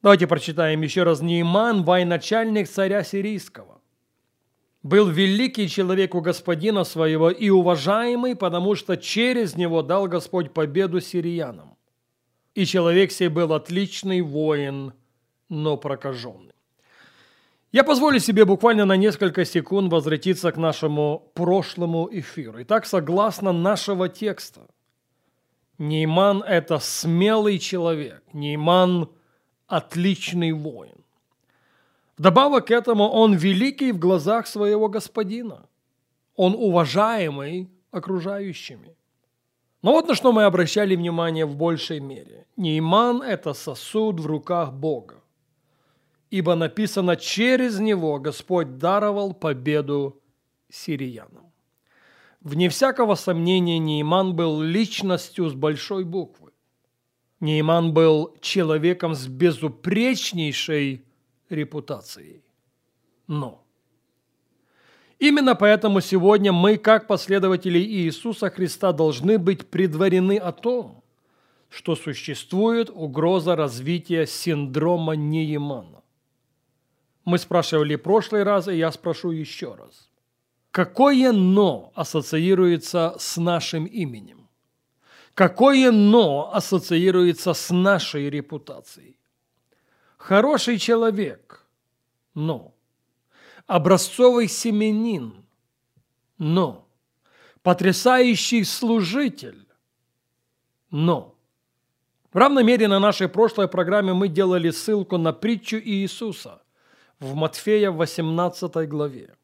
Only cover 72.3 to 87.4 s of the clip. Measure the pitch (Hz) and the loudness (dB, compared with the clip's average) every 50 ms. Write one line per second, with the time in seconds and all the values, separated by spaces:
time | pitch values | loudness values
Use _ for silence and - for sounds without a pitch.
72.3 | 143 - - _ - 185 208 226 233 233 226 226 - - 160 151 127 151 160 170 | -12 -12 -12 _ -2 0 2 2 2 0 -2 -4 -6 -10 -10 -8 -4 0 0 2
73.3 | 185 190 156 170 175 160 156 143 120 120 127 143 170 175 165 - 175 160 160 151 | 2 2 2 0 0 0 0 -4 -4 -8 -6 -4 -4 -4 -4 -4 -2 -2 -2 -2
74.3 | - - - 175 160 147 143 139 131 156 156 170 175 170 160 156 156 151 147 147 | -4 -8 -4 -4 -2 -2 -4 -4 -4 -2 0 0 0 0 0 -4 -4 -2 -2 -2
75.3 | 156 160 160 151 151 147 143 143 139 123 95 82 - - _ _ _ _ _ _ | -2 -2 -2 -4 -4 -6 -6 -6 -8 -10 -12 -18 -20 -20 _ _ _ _ _ _
76.3 | _ _ _ _ _ _ _ _ _ _ _ _ _ _ _ _ _ _ _ - | _ _ _ _ _ _ _ _ _ _ _ _ _ _ _ _ _ _ _ -2
77.3 | 175 175 - - - 175 156 - - 156 151 147 147 - - 165 196 220 202 - | -2 -2 -2 0 0 0 0 2 0 0 0 0 -2 -6 -2 2 2 2 2 0
78.3 | 220 208 202 202 208 196 165 196 185 165 160 165 151 - _ 175 160 - - 180 | -2 -2 0 2 0 0 0 -2 -2 -2 -2 -2 -4 -4 _ -6 -6 -4 -4 -6
79.3 | 165 160 156 - - - 180 131 104 - - - _ _ _ _ _ _ _ _ | -6 -6 -8 -10 -12 -14 -14 -14 -14 -18 -20 -20 _ _ _ _ _ _ _ _
80.3 | _ _ _ _ _ _ _ _ _ - 180 180 - - 254 285 285 254 254 262 | _ _ _ _ _ _ _ _ _ -2 -2 -2 2 4 4 6 6 6 4 4
81.3 | 226 202 185 185 190 196 208 185 139 104 - - _ - 165 - - 160 147 - | 4 4 4 4 4 4 4 2 0 -4 -10 -16 _ -10 -10 -4 -4 -6 -4 -2
82.3 | - 156 165 180 190 185 185 180 170 160 - - - 175 165 165 185 - - - | -4 -2 2 2 4 4 4 2 2 0 -2 -4 -2 -2 -2 -2 -2 -6 -10 -10
83.3 | - 170 170 175 175 165 - - - 160 156 185 - 233 175 139 120 110 98 - | -6 -4 -2 -2 -2 -2 -4 -4 -6 -6 -8 -6 -6 -8 -8 -8 -8 -12 -18 -20
84.3 | - - - _ _ _ _ _ _ _ _ _ _ _ _ _ - - - _ | -20 -20 -20 _ _ _ _ _ _ _ _ _ _ _ _ _ -20 -20 -20 _
85.3 | _ - 196 175 180 - 233 269 277 262 262 254 233 214 208 208 214 240 220 165 | _ 2 2 2 4 6 6 6 6 6 6 6 6 6 6 6 6 6 6 4
86.3 | 139 139 151 - - 214 - - 196 180 - - 175 165 175 190 180 180 180 175 | 2 -2 -4 -2 -4 -4 -2 0 -2 -2 -2 0 0 2 2 2 4 4 4 2
87.3 | 165 - | 2 0